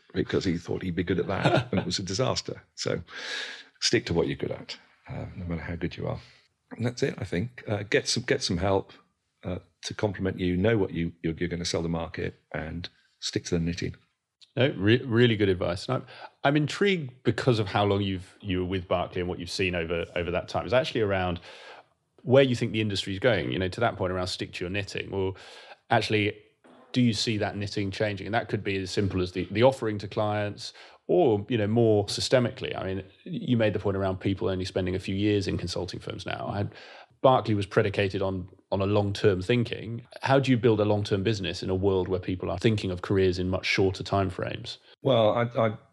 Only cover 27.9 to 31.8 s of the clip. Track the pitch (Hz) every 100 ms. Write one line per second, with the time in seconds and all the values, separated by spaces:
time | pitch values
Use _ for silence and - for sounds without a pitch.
27.9 | - 107 101 95 113 - 107 101 95 92
28.9 | 110 98 92 90 95 85 101 131 131 110
29.9 | 104 101 113 104 104 104 117 - - -
30.9 | - - 175 143 104 101 120 101 117